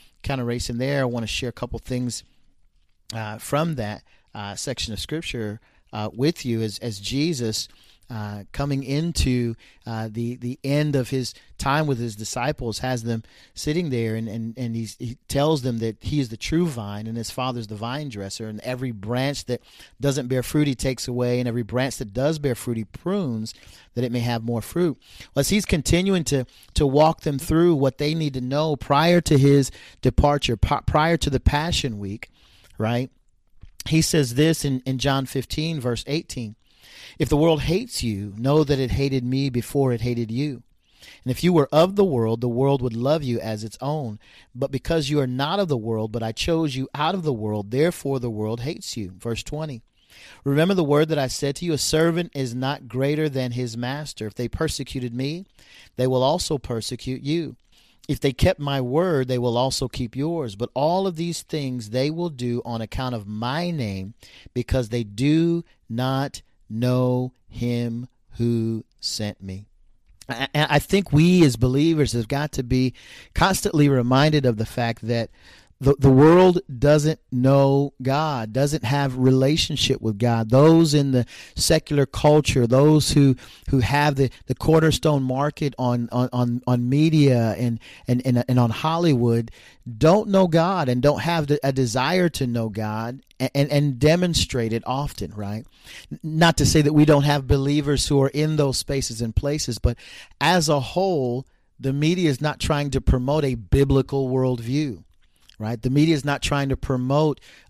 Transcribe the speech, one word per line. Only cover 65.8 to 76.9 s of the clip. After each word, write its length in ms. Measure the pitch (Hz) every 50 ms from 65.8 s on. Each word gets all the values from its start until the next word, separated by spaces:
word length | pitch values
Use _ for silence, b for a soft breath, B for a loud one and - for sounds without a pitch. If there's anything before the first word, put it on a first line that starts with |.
| _ -
not 540 | 113 117 127 131 135 135 139 143 - - - _ _ _ _ -
know 640 | 107 113 123 123 127 127 127 127 123 123 127 127 _ _ _
him 640 | _ - 117 120 120 120 120 120 120 117 120 123 - _ _ _ _ - -
who 460 | 120 117 117 113 113 113 113 110 - _ _ _
sent 420 | - - - - 107 104 - -
me." 280 | 95 95 95 98 104 _ _ _ _ _ _ _ _ _ _ _ - -
I, 200 | 127 117 135 - -
I 240 | 147 151 143 147 147
think 320 | - - - 202 185 - 143
we 320 | 147 160 175 180 180 165
as 100 | 139 117
believers 580 | 110 120 127 127 139 151 165 165 156 139 117 -
have 120 | 120 113
got 240 | - 139 139 151 147 -
to 120 | - 127
be 300 | 120 131 127 127 127 - B B B B B B B B
constantly 540 | - 165 190 190 - - 202 - 151 147 143
reminded 560 | 139 127 120 123 127 135 147 156 151 147 131
of 120 | 123 113
the 100 | 107 110
fact 400 | - - 123 117 117 113 - -
that 240 | 110 120 117 113 - b b b b b b b b b - 131
the, 120 | 131 143 -
the 120 | 131 139
world 500 | 131 131 147 160 170 180 185 185 175 175 - - 135 117
doesn't 420 | 123 143